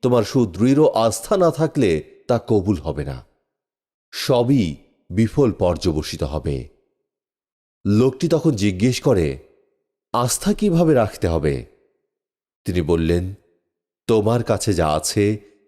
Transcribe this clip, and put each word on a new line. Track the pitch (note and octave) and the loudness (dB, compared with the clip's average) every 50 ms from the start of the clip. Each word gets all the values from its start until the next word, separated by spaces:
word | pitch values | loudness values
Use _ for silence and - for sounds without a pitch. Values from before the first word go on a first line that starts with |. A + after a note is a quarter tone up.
তোমার | - B2 A#2+ A#2+ G#2+ | 0 2 2 2 0
সুদৃঢ় | - - C3+ A#2+ G2+ E2 F2+ A2 B2+ C#3 C#3+ D#3 - - | 0 0 0 0 0 0 0 2 2 4 4 4 2 2
আস্থা | A2 A2+ A#2 G#2+ - - - A3 G3 | 2 0 0 0 -2 -4 -2 0 2
না | F3+ E3 | 2 2
থাকলে | - - D#3+ D#3 - D3+ B2+ F#2+ D#2+ D#2 D2 - - _ _ - | 2 0 -4 -4 0 0 0 2 2 0 -2 -8 -20 _ _ -4
তা | B2 A#2 - - | -4 -2 0 0
কবুল | A#2 G#2 F2+ G2+ G#2+ D2+ | 0 0 2 0 -2 -2
হবে | C#2 D#2 D2+ D2+ C#2+ | -2 -8 -8 -6 -8
না, | C#2 C2+ B1 - _ _ _ _ _ _ _ _ _ _ _ _ _ _ _ _ _ | -8 -10 -12 -16 _ _ _ _ _ _ _ _ _ _ _ _ _ _ _ _ _
সবই | - - - - C3+ A#2+ A#2+ A#2+ C#3+ C3+ G#2 D#2+ C#2+ - _ _ _ _ _ _ | -12 -10 -2 0 2 2 2 2 2 2 2 0 -4 -10 _ _ _ _ _ _
বিফল | F2+ F#2+ A2+ G#2+ - - C#3+ A#2+ | 0 0 0 0 2 2 2 2
পর্যবসিত | F#2+ - G2+ F2 F2 D#2+ - F#2 D#2 D2+ D2+ - - D2 E2+ | 2 0 0 0 0 0 -2 -2 -2 -2 -4 -6 -6 -6 -6
হবে।" | C#2 C#2+ D2+ C2+ - C#2+ C2 A#1+ - _ _ _ _ _ _ _ _ _ _ _ _ _ _ _ _ _ _ _ _ _ _ _ G2 | -6 -6 -6 -4 -4 -6 -6 -8 -12 _ _ _ _ _ _ _ _ _ _ _ _ _ _ _ _ _ _ _ _ _ _ _ 0
লোকটি | G#2 G#2+ B2 C3+ C3 - - E3 | 2 4 4 2 2 0 -2 0
তখন | E3 D#3 - E3 | 0 2 2 0
জিজ্ঞেস | C#3 G2+ F#2+ G#2 F#2+ F2+ G2+ C3 B2 - | 0 2 0 0 0 2 0 0 0 0
করে, | - D3+ B2 F#2+ E2 D2 C2 C2+ - _ _ _ _ _ _ _ _ _ _ _ _ _ - | 0 2 2 2 2 -2 -4 -8 -14 _ _ _ _ _ _ _ _ _ _ _ _ _ -4
"আস্থা | A#2 B2 B2+ - - - G3 G#3 | -2 -2 -2 -2 -2 -2 -2 -2
কিভাবে | - G#3+ G#3 E3+ E3 F3 D#3+ D#3 | 0 0 0 2 2 2 4 4
রাখতে | B2 A2 G2+ - - - F2+ | 4 2 0 -2 -4 -4 -2
হবে?" | E2 E2 D2 D2+ C#2+ B1+ A#1 - _ _ _ _ _ _ _ _ _ _ _ _ _ _ _ _ _ _ _ | -2 0 0 0 -2 -4 -8 -12 _ _ _ _ _ _ _ _ _ _ _ _ _ _ _ _ _ _ _
তিনি | - F2+ F2+ | -6 -4 -4
বললেন, | D#2+ D2 F2 E2 E2 D#2+ E2+ F2 F2 F#2 G2 - _ _ _ _ _ _ _ _ _ _ _ _ _ - | 0 0 0 0 2 0 0 0 -2 -6 -12 -14 _ _ _ _ _ _ _ _ _ _ _ _ _ 0
"তোমার | A#2 A2 G#2 A2 A#2 A#2+ A2 | 0 2 2 2 0 -2 0
কাছে | - A2 G2 - - G2+ | -2 -2 -2 0 -2 0
যা | E2 E2+ D#2 | 0 0 0
আছে | D2+ D#2 - - - G#2+ G2+ G2+ G#2+ G#2+ - - _ _ _ | 0 -2 -2 -4 -2 0 0 0 -2 -4 -8 -18 _ _ _